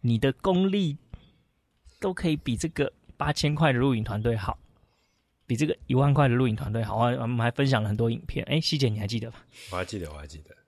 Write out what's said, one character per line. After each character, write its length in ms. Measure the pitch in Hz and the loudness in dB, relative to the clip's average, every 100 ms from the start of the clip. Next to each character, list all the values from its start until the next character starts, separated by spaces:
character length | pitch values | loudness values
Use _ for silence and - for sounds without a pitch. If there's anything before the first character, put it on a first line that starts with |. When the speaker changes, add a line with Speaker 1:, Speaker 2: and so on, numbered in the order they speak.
Speaker 1:
你 160 | 120 113 | 2 2
的 160 | 135 | 2
功 380 | 131 190 185 190 | 0 0 2 2
力 260 | 202 175 143 _ - - _ _ _ _ _ - _ | 2 -2 -4 _ -20 -20 _ _ _ _ _ -20 _
都 120 | 196 | -6
可 160 | 180 175 | -2 -2
以 80 | 151 | -2
比 220 | - 113 | -2 -2
这 100 | 165 | -2
个 220 | - 143 _ _ - | -2 -4 _ _ -6
八 160 | 147 | -2
千 220 | 147 151 | 0 0
块 180 | 151 160 | 2 2
的 60 | 123 | 4
录 160 | 135 | 2
影 100 | 117 | 2
团 160 | 107 104 | -2 -2
队 160 | 110 113 | 0 -2
好， 220 | 95 - - _ _ _ _ _ _ _ _ | -4 -8 -14 _ _ _ _ _ _ _ _
比 100 | 120 | -2
这 120 | 151 | 0
个 100 | - - | -2 0
一 80 | |
万 180 | 131 143 | 2 4
块 160 | 135 135 | 4 4
的 60 | |
录 140 | 120 127 | 4 2
影 80 | 110 | 0
团 180 | 139 | -4
队 100 | 110 | -4
好。” 140 | 104 107 | -2 0
我 300 | 120 127 117 | 0 0 -2
们 100 | 120 | 0
还 140 | 117 | -2
分 160 | 120 139 | 0 2
享 160 | 127 | 2
了 40 | 107 | 0
很 80 | 107 | 0
多 140 | 117 | 0
影 100 | 117 - | 0 -6
片。 180 | - - | -8 -2
诶， 120 | 151 | -2
希 200 | 160 151 | 0 0
杰 100 | 131 | 0
你 80 | 107 | 0
还 80 | 104 | -4
记 140 | 113 | -4
得 100 | 113 | -6
吧？ 160 | - - - - | -14 -20 -20 -10
Speaker 2:
我 60 | 90 | -6
还 80 | 92 | -6
记 140 | 104 | -8
得， 120 | 80 | -10
我 60 | 73 | -12
还 80 | 73 | -16
记 140 | 78 | -18
得。 160 | 76 - | -20 -20